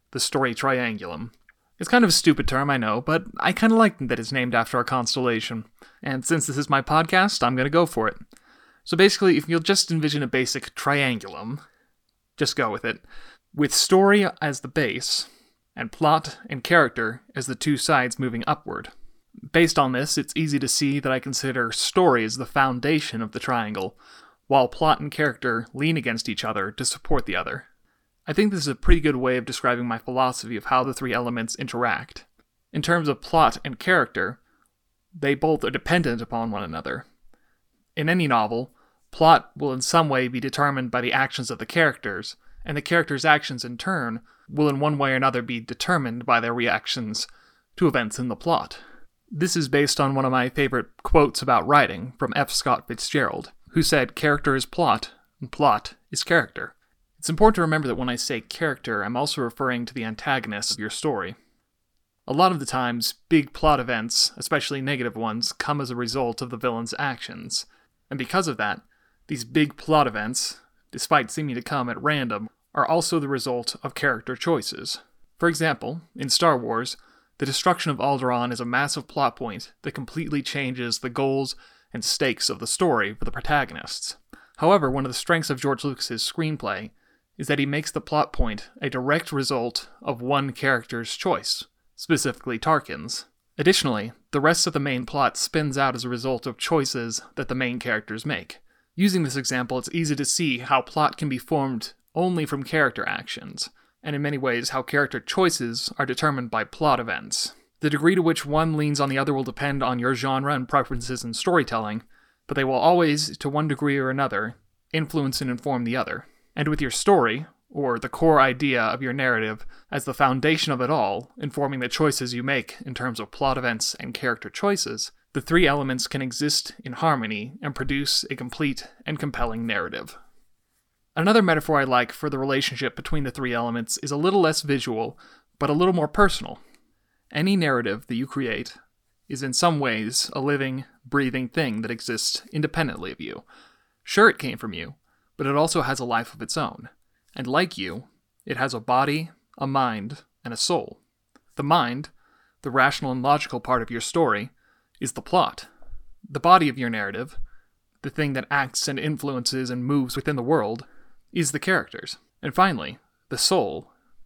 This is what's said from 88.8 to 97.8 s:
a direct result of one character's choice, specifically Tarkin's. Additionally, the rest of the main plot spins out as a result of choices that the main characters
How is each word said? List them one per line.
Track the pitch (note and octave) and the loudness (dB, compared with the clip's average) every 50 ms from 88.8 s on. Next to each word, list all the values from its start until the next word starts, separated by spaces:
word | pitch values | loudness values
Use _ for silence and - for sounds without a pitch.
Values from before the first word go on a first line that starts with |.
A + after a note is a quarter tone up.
a | - C3+ | -6 -4
direct | - B2+ B2+ C#3 D3 E3 D#3+ - | -4 -2 0 2 0 0 0 -2
result | D3+ C#3 C3+ - C#3 B2 A#2 A#2+ - - - - - - | -4 -2 -2 0 0 0 -2 -2 -4 -6 -10 -10 -18 -10
of | - - C3 A#2 | -6 -6 -4 -4
one | B2 B2+ C#3+ C#3 C#3 C3+ | -2 0 0 0 0 -2
character's | B2 - C#3+ C3+ C3 A#2 A2 - B2+ A#2 A2+ - - | -4 -2 0 2 2 2 0 -4 -8 -6 -6 -6 -8
choice, | - - F#3 D#3 - - - - - - _ _ _ _ _ _ | -4 0 0 0 0 0 -4 -4 -4 -6 _ _ _ _ _ _
specifically | - - - D#3+ - - C3+ A#2 - - C3 A#2 | -10 -2 0 0 2 2 -2 -4 -6 -8 -6 -6
Tarkin's. | A2+ - D#3 D#3+ C#3 - - - D2 D#2 B2 - - - _ _ _ _ _ - - | -2 0 2 0 0 0 -6 -12 -12 -10 -10 -10 -10 -10 _ _ _ _ _ -4 2
Additionally, | C#3+ F3+ - - - C#3 A2+ G#2 G2+ A#2 - _ _ - | 4 4 4 4 2 0 -2 -2 -4 -8 -12 _ _ -4
the | - C#3+ | -2 2
rest | C#3 A3 - - - | 4 4 4 4 2
of | F3 - | 0 0
the | D3 | -2
main | C#3 C#3+ C3 B2 B2 | -2 -2 -4 -4 -6
plot | - - C#3+ C3 A#2+ - | -4 -2 0 0 0 0
spins | - - - - D#3+ D3+ C#3+ C3 | -2 -6 -2 -2 -2 -2 0 0
out | C#3 C#3 C3 B2+ | 0 0 0 0
as | A#2 B2+ | -4 -6
a | B2 | -6
result | B2 A#2 A#2+ C3 B2+ A#2 - | -6 -4 -2 -2 -2 -2 -4
of | C3+ A2+ | -8 -8
choices | - - - E3+ D3+ C#3 - - B2 A#2 A#2 A2 - - - - | -6 -2 2 2 2 2 0 -2 -4 -4 -4 -6 -6 -8 -8 -8
that | - C3 | -8 -6
the | - B2 | -4 -2
main | C3 C3 A#2+ B2 | -2 -2 -4 -4
characters | A#2+ | -4